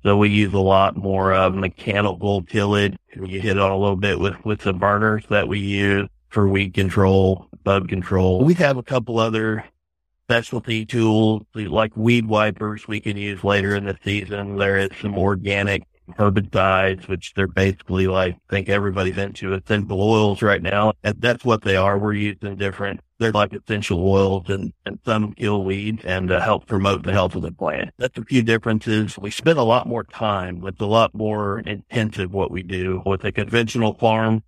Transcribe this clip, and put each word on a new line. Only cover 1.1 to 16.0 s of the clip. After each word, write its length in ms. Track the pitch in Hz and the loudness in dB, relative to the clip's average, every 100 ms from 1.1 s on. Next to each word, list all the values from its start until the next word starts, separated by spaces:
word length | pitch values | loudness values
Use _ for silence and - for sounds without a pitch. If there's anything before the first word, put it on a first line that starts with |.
| 95 95 | 0 2
of 220 | 95 95 95 | 4 2 0
mechanical 880 | 95 - - 101 104 90 101 101 | -6 -6 -2 0 0 -2 -2 -2
tillage. 520 | 87 110 101 104 101 - _ - | -2 0 2 2 0 -4 _ -14
You 260 | 92 95 | -10 -6
hit 160 | 104 95 | -2 2
on 140 | 98 | 2
a 60 | 95 | 2
little 180 | 101 95 | 0 0
bit 240 | 101 90 | 0 0
with, 240 | 98 90 110 | -2 -4 -6
with 160 | 104 | -4
the 120 | 104 | -4
burners 500 | 92 101 104 107 107 - | 0 0 2 2 0 0
that 180 | 104 - | -2 0
we 120 | 104 | -2
use 480 | 98 101 101 98 101 _ _ | -2 0 2 2 -2 _ _
for 180 | 110 98 | 0 2
weed 260 | 95 98 | 2 0
control, 760 | 95 95 92 95 95 95 95 - - | 0 0 4 4 6 4 0 -6 -8
bug 260 | - 98 90 | 0 0 0
control. 540 | 95 90 95 92 92 | -6 -2 2 2 4
We 100 | 139 175 | 4 4
have 220 | 147 131 | 2 0
a 60 | |
couple 360 | 113 131 110 113 | -2 -4 -2 0
other 460 | 113 110 110 107 - _ _ _ _ _ - | 0 0 -2 -4 -8 _ _ _ _ _ 0
specialty 580 | 117 117 120 113 110 110 | 0 0 -8 -4 -6 -2
tools 580 | 120 113 110 110 107 - | 0 2 4 4 0 -6
like 420 | 110 101 107 110 110 | -10 -2 0 0 0
weed 280 | 113 120 110 | 2 2 2
wipers 600 | 107 107 104 107 107 - | 0 0 -2 -8 -8 -10
we 120 | 104 | -8
can 180 | 107 101 | -6 -6
use 260 | 101 98 | -8 -4
later 320 | 98 101 98 101 | 0 2 2 -2
in 100 | 101 | -4
the 120 | 92 | -6
season. 540 | - 101 95 101 101 98 | -4 -4 -4 -8 -6 -2
There 200 | 98 98 | 0 0
is 120 | 98 - | -2 -4
some 160 | 104 98 | -6 0
organic 680 | 95 98 98 98 101 98 - _ | 0 0 -2 -2 0 -2 -6 _